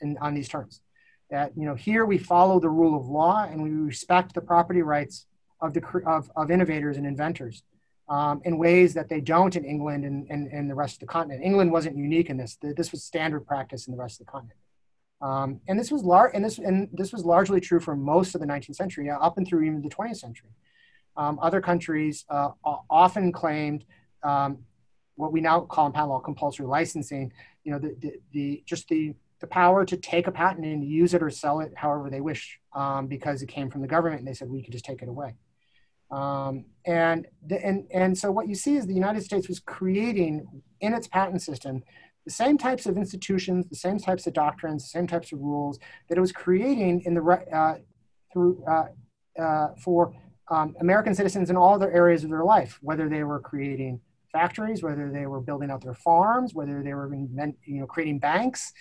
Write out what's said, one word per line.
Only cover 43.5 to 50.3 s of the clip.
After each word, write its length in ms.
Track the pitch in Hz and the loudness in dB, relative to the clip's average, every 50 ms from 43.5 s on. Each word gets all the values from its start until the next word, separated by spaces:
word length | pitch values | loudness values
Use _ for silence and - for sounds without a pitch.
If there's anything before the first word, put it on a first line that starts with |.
| 180 180 180 - | 0 0 0 -2
the 80 | - | -6
same 220 | - - 180 202 208 | -6 -4 -2 -2 -2
types 280 | - 190 185 185 - | 0 -2 -2 0 -2
of 60 | 170 - | -2 0
doctrines, 500 | 156 151 147 143 - - 160 151 147 - | 0 0 0 0 -2 -6 -6 -6 -6 -8
the 60 | - | -8
same 180 | - 170 175 | -4 -4 -4
types 260 | 170 170 170 170 - 160 | -2 -2 -4 -4 -6 -10
of 80 | 139 | -8
rules 380 | 139 147 147 147 143 143 135 - - - - - _ - | -4 -4 -2 -2 -2 -4 -6 -8 -14 -20 -20 -18 _ -2
that 80 | 170 | 0
it 40 | 180 | 2
was 120 | 185 180 - | 2 2 0
creating 680 | - - 180 185 190 226 269 277 233 202 180 175 180 175 | -4 0 2 2 2 4 2 0 2 2 2 2 2 0
in 100 | 175 170 | 0 0
the 60 | 170 | 2
re-, 240 | 156 170 180 180 - - 160 | 4 4 4 4 2 -2 0
uh, 220 | 156 156 160 156 - - _ _ _ _ _ _ _ _ _ - | 2 2 2 0 -2 -10 _ _ _ _ _ _ _ _ _ -2
through, 320 | 180 175 175 180 - - | 2 4 4 2 2 -2
uh, 200 | 160 160 160 156 - - - - _ _ _ _ _ - - | 0 0 0 0 -2 -6 -20 -20 _ _ _ _ _ -10 -4
uh, 360 | 165 160 156 151 151 151 - - - | -2 0 0 0 0 -2 -4 -6 -2
for, 320 | 180 175 170 170 165 - - - - | 2 4 4 4 2 0 -12 -20 -20